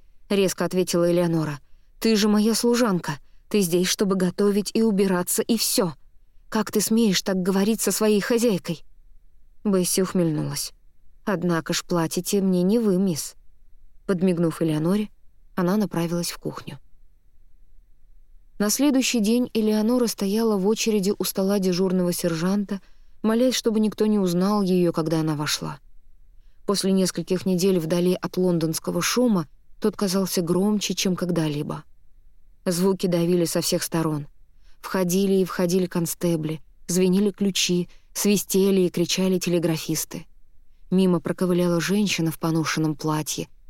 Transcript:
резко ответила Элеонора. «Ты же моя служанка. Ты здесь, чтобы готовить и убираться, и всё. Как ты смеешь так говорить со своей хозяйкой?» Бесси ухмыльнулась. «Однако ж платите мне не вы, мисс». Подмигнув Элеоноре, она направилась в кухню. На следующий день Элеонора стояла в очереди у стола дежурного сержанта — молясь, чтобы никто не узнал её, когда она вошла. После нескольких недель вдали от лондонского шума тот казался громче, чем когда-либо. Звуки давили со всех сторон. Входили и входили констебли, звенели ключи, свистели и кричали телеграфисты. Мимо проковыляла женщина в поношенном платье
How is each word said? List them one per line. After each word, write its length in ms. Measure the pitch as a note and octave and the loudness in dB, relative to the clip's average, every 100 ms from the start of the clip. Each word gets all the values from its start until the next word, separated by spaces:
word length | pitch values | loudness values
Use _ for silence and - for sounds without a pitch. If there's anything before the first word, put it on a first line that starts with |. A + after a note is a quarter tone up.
| - - - | -20 -18 -2
резко 360 | G3+ F#3 - | 0 2 0
ответила 440 | E3+ F#3 F3 F3 F3 | -2 0 0 2 2
Элеонора. 520 | F3 E3+ E3 D3+ C#3+ - - - - | 2 2 0 -2 -6 -14 -20 -20 -4
«Ты 160 | A3+ G#3+ | 0 2
же 100 | G#3+ | 4
моя 300 | G#3 G#3+ G#3 | 4 2 2
служанка. 560 | A#3+ A#3+ A#3+ F3 D#3+ C#3+ - - - | 2 2 2 0 -4 -10 -14 -20 -2
Ты 120 | G#3+ | 0
здесь, 260 | F3 F3 F#3 | 2 2 0
чтобы 300 | - G3 F#3+ | 0 0 0
готовить 560 | F#3 - G3+ G3+ F#3+ | 0 2 2 0 0
и 80 | A3+ | 0
убираться, 600 | A3+ G3 G3 F3+ F3+ - | 2 2 2 0 0 -2
и 140 | - A3+ | 0 0
всё. 380 | - - F3+ - - - - - - | 0 0 -2 -4 -16 -20 -20 -20 -6
Как 240 | A3 G#3 | -4 0
ты 80 | A3 | -2
смеешь 420 | - A3+ A3 F3+ | 2 2 2 2
так 180 | - F#3+ | 0 -2
говорить 400 | F3+ F#3+ G3+ A3 | 0 2 2 0
со 120 | G3+ | -2
своей 280 | - G#3+ G#3 | 0 2 2
хозяйкой?» 640 | - A#3 A#3 F3+ - E3 - - - - - - - - | 2 2 2 0 -2 -8 -12 -20 -20 -20 -20 -20 -20 -6
Бесси 400 | G#3+ F#3 F3 - | 0 0 2 0
ухмыльнулась. 680 | F3+ F#3 E3 D3+ D3 C#3+ - - - - - - | 0 0 0 -2 -4 -6 -10 -12 -20 -20 -20 -10
«Однако 480 | - F3 F3 E3 D3 | -4 -2 0 0 -2
ж 120 | E3 | -6
платите 580 | - F3 D#3+ F3+ - G3+ | -2 -2 0 -4 -2 0
мне 220 | F#3+ F3+ | 2 2
не 160 | F#3 A#3 | 2 2
вы, 180 | G#3+ F3+ | 2 2
мисс». 380 | G3 D3 - - - - - - - - - | 0 -2 -8 -14 -20 -20 -20 -20 -20 -10 -6
Подмигнув 540 | F3+ F#3 E3+ E3 - | 0 0 2 0 0
Элеоноре, 480 | D#3+ D3+ E3 G#3 G#3+ - - - - | -2 0 0 0 -2 -10 -20 -20 -10
она 220 | - F3 G#3+ | -2 0 0
направилась 560 | F#3+ E3 E3 F3 E3+ | 0 -2 -2 -4 -6
в 60 | - | -8
кухню. 420 | - - - C#3 - - - - - - - - - - - - - - - - - - | -10 -10 -12 -16 -18 -20 -20 -20 -20 -20 -20 -20 -20 -20 -20 -20 -20 -20 -20 -20 -14 -4
На 120 | G#3 | -2
следующий 500 | A3+ C#4+ C4 A#3 A#3+ | 2 2 2 2 0
день 300 | G3+ A#3+ B3 | 2 0 0
Элеонора 540 | A3+ G#3+ G#3+ G#3+ B3 A3+ | 0 0 2 2 2 0
стояла 480 | - G3 G#3+ A3+ G3+ | -2 -2 0 2 2
в 100 | G3 | 2
очереди 480 | A3 A3+ G#3+ F#3 - | 0 0 0 0 -2
у 60 | |
стола 360 | F#3+ - F#3+ G3+ | -4 -2 0 0
дежурного 520 | F#3 F3 F#3+ F#3 F3 | 0 0 0 2 0
сержанта — 680 | E3+ F3 D#3+ F3+ G#3 G3 G3 - - - - | 0 -2 -2 -2 -2 -4 -8 -10 -20 -20 -4
молясь, 320 | G#3+ A3+ B3+ | 0 2 2
чтобы 260 | - A#3 A3 | 2 0 2
никто 240 | G#3+ - | 0 0
не 140 | G#3+ G#3 | 2 2
узнал 420 | F#3 F3 F#3+ G#3 | 2 2 2 2
её, 320 | F#3 F3+ E3+ | 2 2 2
когда 280 | E3 D#3+ E3 | 0 0 0
она 140 | D#3 | 0
вошла. 440 | D3 D3 - D#3+ D3 - - - - - - - - - | -2 -4 -6 -8 -12 -18 -20 -20 -20 -20 -20 -20 -8 -4
После 260 | G3 G3 | -2 0
нескольких 540 | F#3+ F#3 - E3 F#3 F#3+ | 2 0 -2 -4 -2 0
недель 320 | F3+ G3 F#3 | 0 2 2
вдали 340 | D#3+ F3 F3+ F#3 | 0 0 2 0
от 160 | F3 F#3 | -2 0
лондонского 640 | F#3 E3+ D#3+ D#3 - F3 | 0 2 0 -4 -6 -4
шума 480 | - A#3 B3 F#3+ D3+ - - - | -2 2 2 2 -2 -10 -20 -4
тот 160 | G#3+ - | -4 0
казался 460 | G3+ G3 F#3 F#3+ | 0 0 -2 -2
громче, 500 | E3 F3+ G3+ G#3+ - | 0 2 2 0 -2
чем 220 | F#3 G3 F3 | -2 -2 -2
когда-либо. 680 | F3 F3 D#3 D3 - D3+ - - - - - - - - F#3 | -2 0 0 -2 -6 -8 -12 -20 -20 -20 -20 -20 -20 -8 -4
Звуки 400 | F3 G3 F#3+ F#3 | 0 0 2 0
давили 400 | F3 E3+ F3+ E3 | 2 2 2 2
со 160 | E3+ | 0
всех 200 | - F3 | 0 -2
сторон. 440 | - E3 D#3+ D3+ D3 - - - - - | -2 -2 -2 -4 -8 -16 -20 -20 -20 -16
Входили 500 | - F#3+ F3+ F#3 G3 | -6 -2 0 2 2
и 100 | G3 F3 | 2 0
входили 400 | - F3+ F#3 F3+ | 0 0 0 0
констебли, 720 | F3+ E3+ - F3 E3 D#3 D#3+ - - - | -2 -4 -2 -2 -2 -4 -8 -14 -14 -4
звенели 440 | F3 F#3 F#3+ G#3 | 0 2 2 2
ключи, 580 | - G3+ - - F3+ F3 - - | 0 -2 0 0 -2 -4 -12 -14
свистели 680 | - G3+ G3+ - F#3+ G3 F#3+ | -2 0 0 0 2 4 4
и 80 | F3 | 2
кричали 480 | F3+ E3+ - F#3+ F#3 | 0 -2 0 0 0
телеграфисты. 880 | F3 F3 E3+ D#3+ - D#3 - - - - - - - - - | 0 0 0 -2 -4 -6 -6 -12 -16 -20 -20 -20 -20 -20 -2
Мимо 280 | F#3 F#3 E3+ | 2 4 2
проковыляла 640 | - - F#3 F3 F3 E3+ | -2 -2 0 2 2 0
женщина 500 | D#3 G#3 G3 - E3 | 0 0 0 0 -2
в 80 | - | -2
поношенном 560 | E3 D#3+ D3 D#3+ D#3 | -2 -2 -2 -2 -2
платье 540 | D3 D#3 D3+ D3 - E3 - | -2 -2 -2 -4 -8 -10 -14